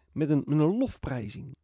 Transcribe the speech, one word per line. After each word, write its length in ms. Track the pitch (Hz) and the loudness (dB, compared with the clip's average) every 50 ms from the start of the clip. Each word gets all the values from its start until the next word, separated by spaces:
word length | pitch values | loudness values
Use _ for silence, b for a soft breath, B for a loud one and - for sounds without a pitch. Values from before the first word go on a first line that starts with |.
| _ _ | _ _
met 180 | - - 156 143 | -4 -2 0 2
een, 120 | 151 139 - | 2 2 2
met 120 | - 147 151 | 2 2 4
een 200 | 151 160 202 240 | 4 4 4 2
lofprijzing. 760 | 269 - - - - 139 131 123 107 104 - - 85 123 135 _ | 0 -2 -4 -8 -8 -6 -6 -6 -6 -8 -10 -12 -14 -14 -16 _